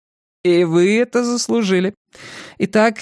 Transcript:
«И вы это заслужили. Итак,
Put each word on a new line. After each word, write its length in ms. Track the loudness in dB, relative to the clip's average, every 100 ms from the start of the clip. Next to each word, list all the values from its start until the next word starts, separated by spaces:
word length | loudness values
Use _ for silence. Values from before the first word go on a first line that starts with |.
| _ _ _ _
«И 220 | 0 2
вы 340 | 2 2 2 2
это 260 | 0 -2
заслужили. 680 | -2 -4 -2 -2 0 0 -2 -6 _ -20 -20 -20 -18 -6
Итак, 420 | -2 2 0 0